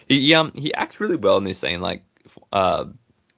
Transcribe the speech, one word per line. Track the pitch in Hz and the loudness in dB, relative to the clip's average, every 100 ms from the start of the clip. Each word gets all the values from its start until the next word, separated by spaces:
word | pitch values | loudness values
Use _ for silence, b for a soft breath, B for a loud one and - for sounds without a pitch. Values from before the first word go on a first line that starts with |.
| - | 0
he, | 139 | 2
he, | 139 | 4
um, | 160 156 | 4 2
he | - 147 | -4 -8
acts | - - - | -6 -8 -6
really | 214 160 | -4 0
well | 98 98 | 2 2
in | |
this | 95 95 | 0 -4
scene, | 67 87 | -6 -4
like, | 90 - _ _ _ | -6 -8 _ _ _
f-, | - _ | -20 _
uh, | 98 90 80 - - _ _ _ | 0 2 0 -4 -14 _ _ _